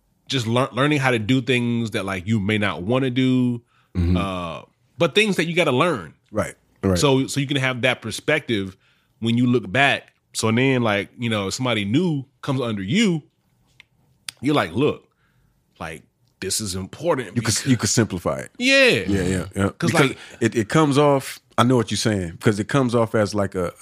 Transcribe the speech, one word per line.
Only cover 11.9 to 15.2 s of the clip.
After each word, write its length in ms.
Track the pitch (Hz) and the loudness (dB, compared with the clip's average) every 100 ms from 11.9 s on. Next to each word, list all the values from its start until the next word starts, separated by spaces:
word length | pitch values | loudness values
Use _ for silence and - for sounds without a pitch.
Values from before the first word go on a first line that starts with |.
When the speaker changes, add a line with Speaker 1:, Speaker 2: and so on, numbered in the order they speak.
| 123 180 147 127 _ | 0 0 -2 -6 _
Speaker 1:
comes 180 | - 131 | -6 -4
under 220 | 120 107 | -4 -4
you, 400 | 95 170 226 165 - _ _ _ _ _ _ _ _ _ - - | -2 0 2 0 -6 _ _ _ _ _ _ _ _ _ -20 -8
you're 140 | 120 | 0
like, 180 | 143 98 | 0 0
"Look, 360 | 87 143 - - _ | 0 -2 -2 -10 _